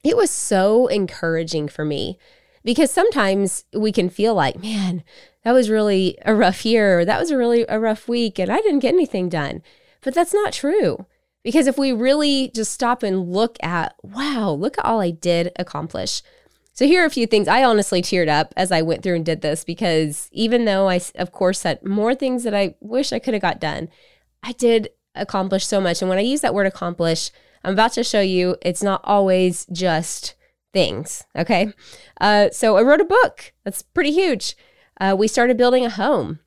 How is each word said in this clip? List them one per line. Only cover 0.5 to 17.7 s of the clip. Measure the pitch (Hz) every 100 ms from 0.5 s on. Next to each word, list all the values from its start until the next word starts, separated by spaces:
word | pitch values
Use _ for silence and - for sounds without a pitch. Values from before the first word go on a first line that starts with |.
| 196 196 220 254
encouraging | 208 185 - 165 165 165 160 147
for | -
me | 151 151 - 190 _ _ _ _
because | - 247 294
sometimes | - 427 294 196 196 190 - _
we | - 214
can | 208 180
feel | - 214
like, | 208 135 -
"Man, | 208 214 190 180 - - - _
that | 226
was | 254 214
really | 220 208 196 185 - -
a |
rough | 214 190 190 220
year," | 226 208 175
or, |
"That | 175 -
was | 339
a | 277
really | 240 240 226
a | 220
rough | 226 220 -
week, | 240 233 190
and | 185
I | 262
didn't | 440 285
get | 247
anything | 359 302 196 180
done." | 165 143 - _ _ _ _
But | 269
that's | 330 349
not | 415 415
true. | - 285 403 202 - - _ _ _
Because | 220 277 269
if | 269
we | 269
really | 233 247 294 294 277 262 226
just | 214
stop | - 240 247
and | 208 190 175
look | 185 226 -
at, | 165 175 - _
"Wow, | - 208 285 262 202
look | 147 214 -
at | -
all | 226
I | 180
did | 165 175 170 175 -
accomplish." | 180 147 160 - - - _ _ _ _ _
So | - 277
here | 359
are | 339
a |
few | - 226
things. | 214 202
I | 233
honestly | 262